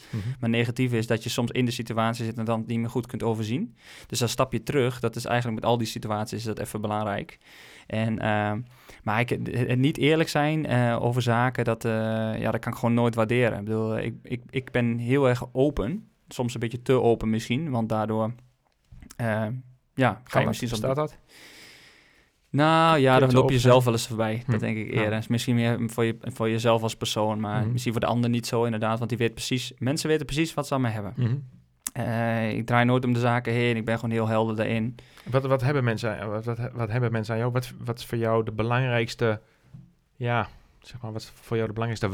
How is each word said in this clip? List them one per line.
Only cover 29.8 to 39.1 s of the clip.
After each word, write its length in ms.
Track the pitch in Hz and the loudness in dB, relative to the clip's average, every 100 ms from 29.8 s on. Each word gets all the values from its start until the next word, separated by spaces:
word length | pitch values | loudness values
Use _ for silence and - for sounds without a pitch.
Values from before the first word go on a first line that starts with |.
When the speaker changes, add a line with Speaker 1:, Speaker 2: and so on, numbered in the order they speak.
| 117 156 156 | -4 -2 0
Speaker 2:
weten 160 | 156 139 | 0 0
precies 280 | 139 160 | -2 -2
wat 140 | - 143 | -2 -2
ze 60 | |
aan 80 | 135 | -2
mij 100 | 123 | 0
hebben. 220 | 110 101 - | -2 -6 -2
Speaker 1:
Mhm. 180 | 120 135 143 - _ _ - | 0 -2 -6 -16 _ _ -10
Speaker 2:
Eh, 600 | - 117 113 117 113 110 110 | -6 -4 -2 0 0 -2 -2
ik 80 | 113 | 0
draai 200 | 120 120 | 4 4
nooit 200 | 127 127 | 4 2
om 80 | |
de 60 | 120 | 2
zaken 340 | 123 120 120 | 2 2 0
heen. 220 | 117 120 117 | 0 2 0
Ik 80 | 113 | 0
ben 100 | 113 | -2
gewoon 160 | 117 113 | 0 0
heel 120 | 110 | 2
helder 280 | 113 113 110 | 2 2 0
daarin. 400 | 107 113 110 127 - - - | 0 0 -2 -6 -16 -18 -4
Speaker 1:
Wat, 140 | 131 131 | -2 2
wat 160 | 135 | 0
hebben 220 | 123 147 | 2 2
mensen 360 | 123 110 117 90 | 0 0 -2 -4
aan, 80 | 107 | -4
wat, 160 | 104 113 | -6 -4
wat, 120 | 117 123 | -6 -6
wat 160 | 120 113 | -4 -2
hebben 220 | 117 120 | 0 0
mensen 220 | 113 110 | 0 -2
aan 60 | 113 | -2
jou? 120 | 123 | 0
Wat, 220 | 123 123 - | -2 -4 -6
wat 160 | 120 117 | -8 -8
is 60 | - | -6
voor 120 | 120 | -2
jou 260 | 113 113 | 2 2
de 80 | 110 | 0
belangrijkste, 880 | 107 113 120 131 120 117 | -2 0 0 2 0 0